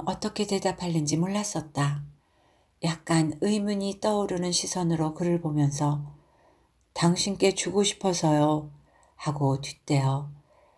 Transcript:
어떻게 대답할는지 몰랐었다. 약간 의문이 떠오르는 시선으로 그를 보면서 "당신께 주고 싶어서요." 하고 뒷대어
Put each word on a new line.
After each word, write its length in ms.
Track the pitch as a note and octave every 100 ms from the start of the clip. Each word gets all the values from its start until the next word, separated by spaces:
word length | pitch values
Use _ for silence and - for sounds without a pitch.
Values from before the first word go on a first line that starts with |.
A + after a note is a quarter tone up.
| -
어떻게 400 | F#3+ G#3+ - G#3
대답할는지 720 | G3 F#3+ F3+ F3+ E3 D3+ D#3+
몰랐었다. 880 | F3+ G3+ G#3 - D#3 - C#3+ C#3+ - - _ _ _ _ _ _
약간 540 | E3 E3 - E3 D#3 D3+
의문이 600 | G3+ G#3+ G3+ G3+ G3 G3
떠오르는 520 | G#3+ G#3 G3+ F3+ F3
시선으로 600 | F3 F#3+ F#3 E3+ E3 D#3
그를 260 | D#3 F3 E3+
보면서 760 | D#3+ D3+ C#3+ - D3 D3 - - _ _ _ _ _ _ _
"당신께 600 | - E3+ F3 - F#3+ F#3+
주고 280 | F#3 - F#3
싶어서요." 880 | G3+ - G3 F3 D#3+ D3+ D3+ D3+ D3+ - _ _ _ -
하고 440 | - D3 C#3+ C3+
뒷대어 680 | C#3 - - C#3+ C3+ C3+ D3 D3 _ _ _